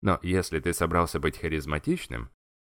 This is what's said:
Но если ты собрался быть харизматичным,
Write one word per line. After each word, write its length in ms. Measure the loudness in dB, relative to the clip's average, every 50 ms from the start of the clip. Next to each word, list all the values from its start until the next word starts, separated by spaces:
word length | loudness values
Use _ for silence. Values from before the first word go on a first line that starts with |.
Но 180 | 0 2 2 2
если 380 | 2 0 2 2 2 0 -2 -2
ты 120 | 0 0
собрался 480 | 0 0 0 2 4 4 2 2 0 0
быть 160 | 0 0 0
харизматичным, 920 | -2 -4 -2 -2 -2 -2 -2 -4 -2 0 -2 -2 -2 -4 -8 -8 -8 -8 -10 _ _ _ _ _ _